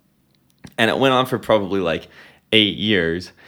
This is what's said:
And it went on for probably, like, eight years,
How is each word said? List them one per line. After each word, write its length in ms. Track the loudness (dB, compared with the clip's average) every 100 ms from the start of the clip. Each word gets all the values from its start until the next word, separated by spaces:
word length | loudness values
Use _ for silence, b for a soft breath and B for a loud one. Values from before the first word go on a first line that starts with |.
| _ _ _ _ _ _ -12 -2
And 120 | 0
it 60 | 2
went 140 | 2
on 120 | 2 0
for 140 | -4
probably, 400 | 0 0 0 -2
like, 280 | -2 -4 -8 b b b _
eight 240 | 2 2 -2
years, 540 | -2 0 0 -4 -8 b